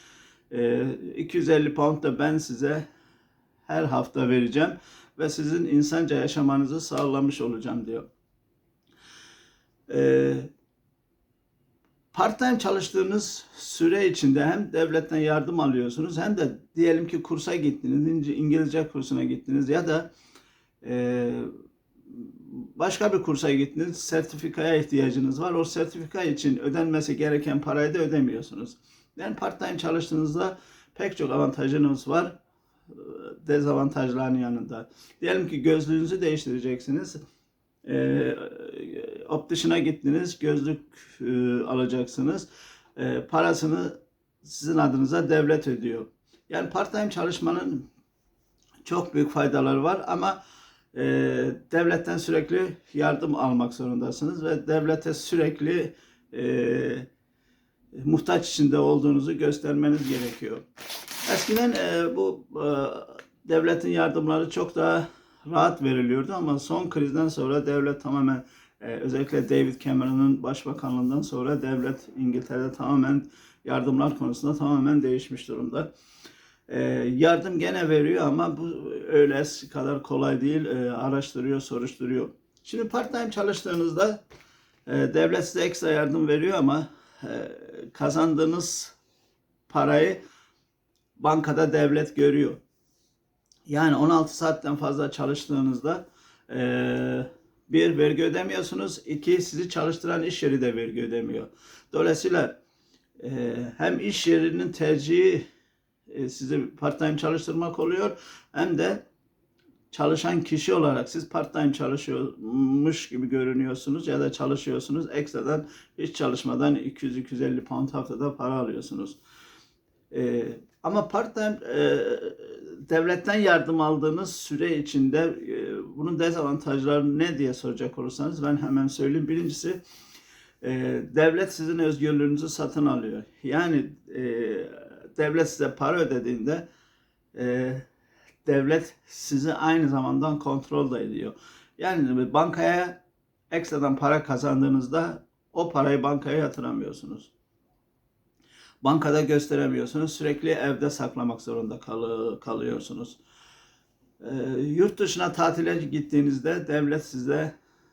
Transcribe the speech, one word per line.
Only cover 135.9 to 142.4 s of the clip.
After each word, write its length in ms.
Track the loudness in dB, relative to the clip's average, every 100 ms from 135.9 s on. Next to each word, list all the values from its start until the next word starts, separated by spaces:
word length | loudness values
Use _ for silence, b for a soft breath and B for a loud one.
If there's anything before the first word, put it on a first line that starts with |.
| 2
ödediğinde, 680 | 0 0 -2 -2 -2 -4 -6 b b b b b _ -6
e, 380 | -4 -2 -2 -6 -10 _ b b b b 2
devlet 480 | 4 4 2 0 -16 -20
sizi 480 | -14 -2 0 0
aynı 340 | 0 2 4 4
zamanda 500 | 2 0 0 0 -2
kontrol 520 | -2 -4 -2 -2 0
da 100 | -2
ediyor. 340 | -4 -6 -8 -10 B B B B
Yani 540 | -2 2 2 2 2
bankaya 720 | 2